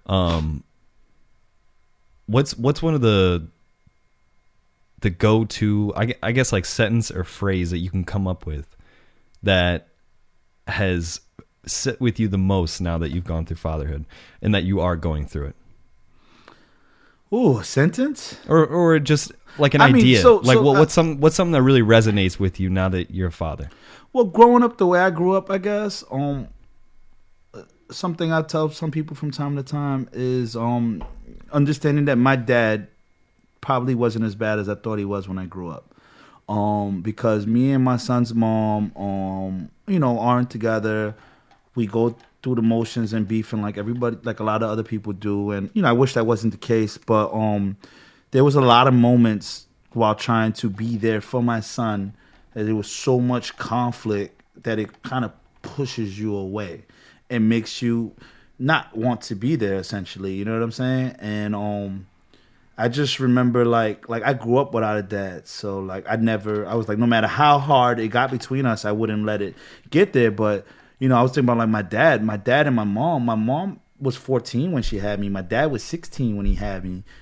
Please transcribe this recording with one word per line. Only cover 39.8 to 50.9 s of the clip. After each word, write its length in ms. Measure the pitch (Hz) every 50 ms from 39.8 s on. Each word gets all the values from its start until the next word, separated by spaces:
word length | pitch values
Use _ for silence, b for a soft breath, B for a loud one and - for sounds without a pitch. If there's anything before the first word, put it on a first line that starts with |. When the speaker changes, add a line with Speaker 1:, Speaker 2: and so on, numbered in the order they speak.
| - -
Speaker 2:
you 120 | 196 175
know, 200 | 147 127 120 113
aren't 320 | 107 120 123 123 123 123
together. 640 | - 117 107 113 113 110 104 110 110 110 107 107 107 b b b b b b b b b b b -
We 140 | 127 117 98
go 280 | 107 113 117 117 117 - - _ _ _ -
through 120 | 127 127
the 60 | 120
motions 500 | 110 113 113 117 117 113 - 120 113 104 110
and 140 | 113 107 95
beefing 340 | 113 110 104 - - 107
like 160 | 104 104 98 101
everybody, 400 | 101 107 120 123 120 117 117 - -
like 160 | 120 107 -
a 40 | 107
lot 180 | 107 107 110
of 80 | 113 110
other 140 | 107 110 110
people 300 | - 113 107 101 104 101
do. 380 | 92 101 104 101 101 101 104
And, 180 | 104 101 98 98 -
you 80 | 220
know, 60 | 185 131
I 40 | 117
wish 200 | 120 135 131 -
that 120 | 120 113
wasn't 280 | 113 117 101 107 113 98
the 60 | -
case, 380 | - - 117 113 110 104 - -
but, 360 | - - 113 107 107 - -
um, 420 | 110 110 107 104 104 101 98 98 - b b b b b b b b b b
there 120 | - 135 135
was 120 | 147 139
a 60 | 143
lot 260 | 131 123 117 120 131 135
of 60 | 127
moments 720 | 123 120 120 123 120 117 113 107 101 - - - - - _ _ _ _ _ -
while 200 | 117 113 107 107
trying 400 | - - - 117 113 110 110 107
to 160 | - - 113
be 280 | 95 101 110 113